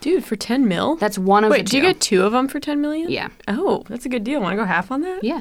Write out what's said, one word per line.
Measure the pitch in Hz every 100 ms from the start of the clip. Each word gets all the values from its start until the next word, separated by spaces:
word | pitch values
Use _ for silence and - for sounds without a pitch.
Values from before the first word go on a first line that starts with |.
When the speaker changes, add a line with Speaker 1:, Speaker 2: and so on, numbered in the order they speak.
Speaker 1:
Dude, | - 359
for | - 208
ten | - 254 240
mil? | 175 - 330
Speaker 2:
That's | 208 202
one | 185 202
of | 214
Speaker 1:
Wait, | 202 185
Speaker 2:
the |
Speaker 1:
do | 262
you |
Speaker 2:
two. | 359
Speaker 1:
get | 359
two | - 185
of | 196
'em | 247 269
for | 294
ten | 294 294
million? | 294 311 330
Speaker 2:
Yeah. | - - - -
Speaker 1:
Oh, | 220 370 185 -
that's | 240 269
a |
good | 247
deal. | 208 294
Wanna | 180
go | 202
half | 202 170 175
on | 262
that? | 359 370
Speaker 2:
Yeah, | 233 320